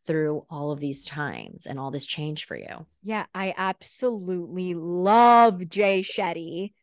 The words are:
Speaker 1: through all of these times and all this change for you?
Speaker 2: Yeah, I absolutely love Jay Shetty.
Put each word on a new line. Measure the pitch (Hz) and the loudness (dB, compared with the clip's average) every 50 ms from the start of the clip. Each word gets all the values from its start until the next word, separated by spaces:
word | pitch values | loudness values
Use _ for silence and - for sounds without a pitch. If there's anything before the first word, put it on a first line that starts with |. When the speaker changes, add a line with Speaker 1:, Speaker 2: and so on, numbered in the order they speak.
| _ | _
Speaker 1:
through | - 160 160 156 151 151 147 - _ | -2 -2 0 0 0 -2 -4 -6 _
all | 165 147 147 147 | -10 -8 -6 -6
of | 147 143 | -6 -4
these | 147 143 139 139 - | -6 -6 -6 -6 -8
times | - 143 151 147 139 78 60 50 50 - - - | -8 -6 -6 -6 -6 -8 -10 -14 -16 -18 -16 -12
and | - 135 | -12 -10
all | 139 131 139 | -8 -8 -8
this | 147 143 139 | -8 -8 -8
change | - - - 151 151 151 151 - | -8 -8 -6 -6 -8 -8 -8 -10
for | _ - | _ -12
you? | - - - - - 160 _ _ _ _ | -12 -12 -14 -14 -16 -18 _ _ _ _
Speaker 2:
Yeah, | 196 220 214 - _ _ | -8 -6 -6 -8 _ _
I | 185 190 190 - | -6 -6 -6 -4
absolutely | - 190 190 190 _ - - - - 254 247 233 208 180 180 185 180 170 - 170 185 185 180 175 | -4 -4 -4 -4 _ -10 -14 -10 -2 -2 -2 -2 -2 -6 -6 -6 -6 -6 -8 -8 -6 -4 -4 -4
love | 170 160 170 175 180 180 196 214 233 240 240 240 233 233 226 202 180 180 165 | -6 -4 -4 -2 0 4 6 8 8 10 10 10 10 8 8 6 2 -8 -6
Jay | - 190 208 196 196 190 | 0 2 2 4 4 2
Shetty. | 190 - - - 196 175 170 165 165 165 175 170 196 208 _ _ | 0 -2 -4 -4 -4 -4 -4 -6 -8 -10 -8 -8 -10 -10 _ _